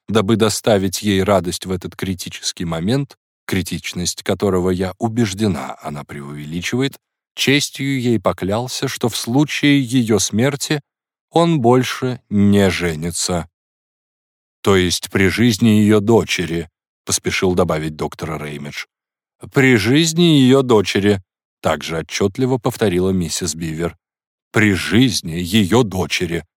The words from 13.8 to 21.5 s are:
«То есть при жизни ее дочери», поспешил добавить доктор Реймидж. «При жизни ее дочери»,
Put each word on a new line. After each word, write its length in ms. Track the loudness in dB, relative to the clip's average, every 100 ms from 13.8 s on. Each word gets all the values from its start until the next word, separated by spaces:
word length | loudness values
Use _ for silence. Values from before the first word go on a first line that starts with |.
| _ _ _ _ _ _ _ _
«То 140 | 0 2
есть 340 | 2 -2 -4
при 180 | 0 2
жизни 400 | 4 2 4 4
ее 320 | 4 4 4
дочери», 680 | 4 2 2 -4 -4 -6 -8 _ _ _ -6
поспешил 460 | -4 -4 -2 0
добавить 420 | 2 0 0 -4 -6
доктор 420 | -8 -8 -10 -8
Реймидж. 460 | -10 -12 -12 -12 -16 _ _ _ _ _ -4
«При 220 | 2 4 4
жизни 480 | 4 2 2 2
ее 360 | 4 6 6 4
дочери», 640 | 4 2 2 0 2 0 _ _ _